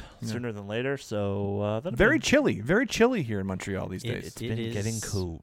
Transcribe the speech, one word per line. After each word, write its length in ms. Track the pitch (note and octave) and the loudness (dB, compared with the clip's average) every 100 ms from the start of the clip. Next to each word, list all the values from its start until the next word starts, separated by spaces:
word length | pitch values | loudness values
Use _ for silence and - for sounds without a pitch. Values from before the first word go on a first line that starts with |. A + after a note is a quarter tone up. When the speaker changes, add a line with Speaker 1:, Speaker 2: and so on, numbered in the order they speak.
| - - | -14 -10
Speaker 1:
Yeah. 60 | A2+ | -6
Speaker 2:
sooner 220 | A#2+ A#2+ | -4 -4
than 160 | G#2 G2+ | -6 -4
later, 280 | A2 C3+ C#3 | -2 0 -2
so, 640 | - G#2 G2+ G2+ G2+ G2+ | -2 0 0 0 0 0
uh, 180 | G#2 A2 | 0 0
that'll 180 | E3 B2+ | -2 4
Speaker 1:
Very 220 | A3 A#3+ | 4 4
Speaker 2:
be 40 | |
Speaker 1:
chilly, 380 | - C#4+ A3+ G2 | 4 4 4 0
very 240 | A#2 G#3 C4+ | 2 2 2
chilly 380 | - A#3 A#3+ | 4 4 4
here 160 | A#2 G#2 | 0 -2
in 80 | F#2+ | -2
Montreal 400 | F#2 G2+ F#2 F#2 | -4 -4 -4 -4
these 160 | F#2 | -6
Speaker 3:
It, 80 | A#2 | -4
Speaker 1:
days. 160 | G2+ - | -6 -8
Speaker 2:
It's 80 | - | -8
been 200 | A#2 A2+ | -4 -4
Speaker 3:
it 140 | A2+ | -2
Speaker 2:
getting 200 | A2 G#2+ | -2 -2
Speaker 3:
is 160 | A2 - | -2 -2
Speaker 2:
cold. 300 | G#2 F2+ D#2+ | -2 -2 -6